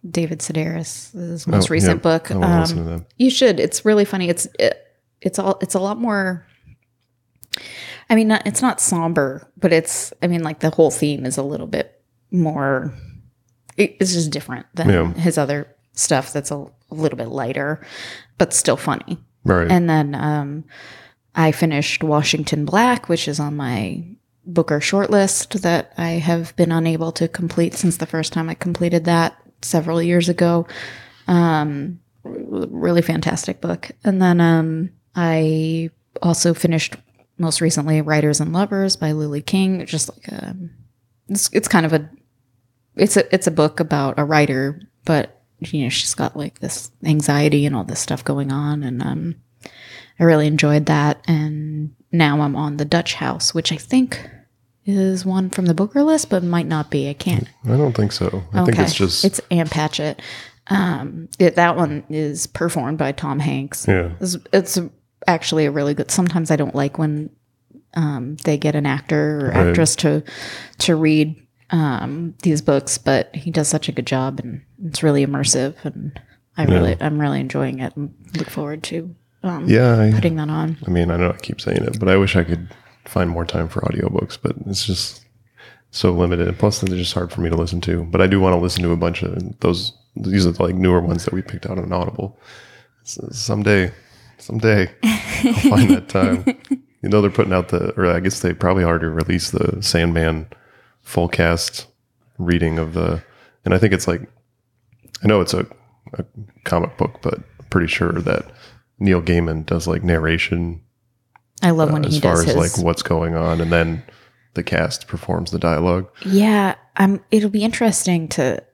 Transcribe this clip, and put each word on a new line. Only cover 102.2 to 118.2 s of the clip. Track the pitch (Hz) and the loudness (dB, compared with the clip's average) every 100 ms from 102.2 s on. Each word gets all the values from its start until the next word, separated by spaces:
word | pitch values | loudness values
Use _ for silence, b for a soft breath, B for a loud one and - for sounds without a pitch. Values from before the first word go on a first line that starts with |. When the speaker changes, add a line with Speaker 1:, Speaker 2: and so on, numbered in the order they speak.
| _ _ | _ _
Speaker 2:
reading | 87 87 82 80 | 0 2 2 0
of | 80 | -4
the, | 85 85 82 - b b b | -2 -2 -2 -8 b b b
and | - | 0
I | 92 | 4
think | 107 | 4
it's, | 92 - | 2 0
like, | 87 - _ _ _ _ _ _ _ _ - | -4 -6 _ _ _ _ _ _ _ _ -2
I | 104 | 2
know | 107 | 4
it's | 87 | 4
a, | 92 - - _ _ - | -2 -4 -10 _ _ -20
a | - - - 104 _ | -12 -10 -12 -20 _
comic | - 85 85 - | -2 0 -2 -2
book, | - - | -4 -2
but | - | -6
I'm | - - _ - | -6 -10 _ -2
pretty | - 82 | 0 0
sure | - 85 | 0 0
that | 85 85 - - B B B B _ | 0 -2 -2 -4 B B B B _
Neil | 98 90 | 2 2
Gaiman | 82 85 85 80 | 4 2 2 -2
does, | 78 87 85 | -2 -2 0
like, | 85 | -2
narration, | 87 82 80 82 - 87 85 85 _ _ _ _ _ _ _ - | 2 2 2 0 0 -2 -4 -8 _ _ _ _ _ _ _ 0
Speaker 1:
I | 175 | 2
love | 165 156 | 4 2
when | 151 | 2
Speaker 2:
uh, | 139 | 0
Speaker 1:
he | 151 | 2
Speaker 2:
as | |
far | 113 | 2
Speaker 1:
does | 82 | 2
Speaker 2:
as, | 82 | 2
Speaker 1:
his | 87 | 2
Speaker 2:
like, | 85 - | 0 0
what's | 85 82 | 0 -2
going | - 82 82 82 | 0 0 0 0
on, | 82 82 | 0 0
and | 82 | 2
then | 85 82 82 - b b b b | 2 2 -2 -10 b b b b
the | - | -8
cast | 82 82 80 - - | -2 0 -2 -4 -10
performs | 82 - 85 87 | -12 -4 -4 -4
the | 85 | -2
dialogue. | 85 78 87 90 92 - 190 | 0 2 2 0 -2 -10 0
Speaker 1:
Yeah, | 190 214 214 196 - _ - | 2 4 4 2 -4 _ 2
um, | 196 196 _ | 2 2 _
it'll | 220 208 | 2 2
be | 208 | 0
interesting | 214 226 226 - - 175 | -2 0 0 0 0 0